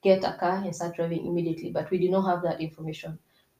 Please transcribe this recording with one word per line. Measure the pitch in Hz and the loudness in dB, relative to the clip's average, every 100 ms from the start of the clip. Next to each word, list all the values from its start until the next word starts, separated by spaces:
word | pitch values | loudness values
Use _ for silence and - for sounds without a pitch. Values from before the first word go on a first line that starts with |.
get | 196 190 | 4 6
a | 190 - | 4 0
car | 180 190 | 0 0
and | 190 | -2
start | 170 170 170 | -4 -6 -2
driving | 165 165 - | -2 -2 -2
immediately. | 175 165 160 - | 0 0 -4 -4
But | 151 156 | -4 -2
we | 185 | 0
did | 180 | 2
not | 190 | 4
have | 190 175 | 2 2
that | 170 156 | 0 -2
information | 160 - 160 156 160 160 _ _ _ | -6 -8 -10 -8 -10 -14 _ _ _